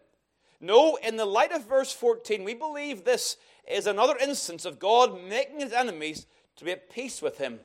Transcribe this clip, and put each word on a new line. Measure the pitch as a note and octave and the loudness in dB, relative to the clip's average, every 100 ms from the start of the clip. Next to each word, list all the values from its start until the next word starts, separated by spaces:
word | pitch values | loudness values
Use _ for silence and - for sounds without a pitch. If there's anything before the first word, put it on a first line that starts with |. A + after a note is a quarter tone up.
| _ _ _ _ _ _ | _ _ _ _ _ _
No, | E3 A3+ D#4 C4+ | 4 6 6 4
in | A3+ A3 | -4 -4
the | |
light | G3+ G#3+ D4+ | 0 2 2
of | D#4 | 0
verse | G#3+ C4+ C4 | 0 0 0
fourteen, | - A#3+ A3+ - G#3+ | -2 0 0 -2 -6
we | F#3+ | -4
believe | A#3 G#3+ F#3+ F#3+ G#3 | -8 -8 -8 -8 -4
this | G3+ B3 - - _ _ - | 0 0 -2 -8 _ _ -6
is | G3 G3 | -4 -2
another | G3+ C4 C4 | 4 4 4
instance | C#4 C4+ - E3+ | -2 -2 -8 -10
of | F3 C#3 | -12 -4
God | F#3+ A#3 B3 F#3 | 4 6 6 2
making | F#3 A3+ C#4 D4 | -6 -4 -4 -6
his | C4+ | -2
enemies | A#3+ B3 D#3+ D#3 D3+ - _ _ _ | 0 -2 -4 -8 -8 -16 _ _ _
to | |
be | D#3 | -8
at | F#3 - | -8 -10
peace | A#3 C4 - | -12 -10 -6
with | D3 - | -6 -4
him | C3 A2+ | -8 -8